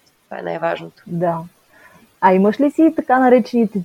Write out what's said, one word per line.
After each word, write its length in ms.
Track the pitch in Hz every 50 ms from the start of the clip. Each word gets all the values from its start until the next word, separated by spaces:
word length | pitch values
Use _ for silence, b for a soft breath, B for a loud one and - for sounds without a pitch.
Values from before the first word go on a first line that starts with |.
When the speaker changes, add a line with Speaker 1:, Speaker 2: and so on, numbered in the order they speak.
| _ _ _ _ _
Speaker 1:
Това 140 | _ - -
е 40 | -
най-важното. 600 | 170 170 165 165 170 170 165 165 165 - _ _
Speaker 2:
Да. 300 | - 175 170 180 170 170 165 165 175 _ _ _ b b b b b b b b b _ _
А 120 | - 190 185
имаш 260 | 190 196 208 208 -
ли 120 | 277 294
си 220 | - - 320 320 320
така 240 | - - - 254 262
наречените 600 | 262 247 247 247 208 - - 240 226 202 - 196